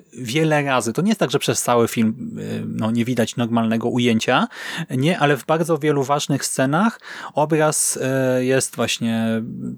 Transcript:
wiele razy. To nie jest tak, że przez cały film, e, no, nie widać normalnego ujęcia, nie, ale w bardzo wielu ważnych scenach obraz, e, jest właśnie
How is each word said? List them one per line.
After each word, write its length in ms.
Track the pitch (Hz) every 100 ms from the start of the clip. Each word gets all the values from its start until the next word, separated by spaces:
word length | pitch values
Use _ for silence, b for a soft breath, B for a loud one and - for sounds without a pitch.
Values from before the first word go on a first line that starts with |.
| -
wiele 500 | - 123 143 160 151
razy. 300 | 139 127 117
To 80 | 113
nie 80 | 196
jest 100 | 220
tak, 120 | 151
że 80 | 135
przez 220 | - 117
cały 260 | - 120 117
film, 520 | - 110 110 - 107
e, 20 | 107 110 110
no, 240 | 113 113
nie 140 | 117 117
widać 300 | 120 110 -
normalnego 540 | 117 117 113 113 117
ujęcia, 580 | 120 120 110 - 135 226 B B B 160
nie, 300 | 131 147 175
ale 180 | 147 147
w 80 | -
bardzo 320 | 160 170 156
wielu 260 | 151 147
ważnych 420 | 131 143 - 139 -
scenach 540 | - 135 156 226 - B B B
obraz, 680 | - 151 160 156 151 - -
e, 440 | 131 135 131 127 127
jest 300 | 131 - -
właśnie 680 | 113 - 117 113 113 113 120 - 123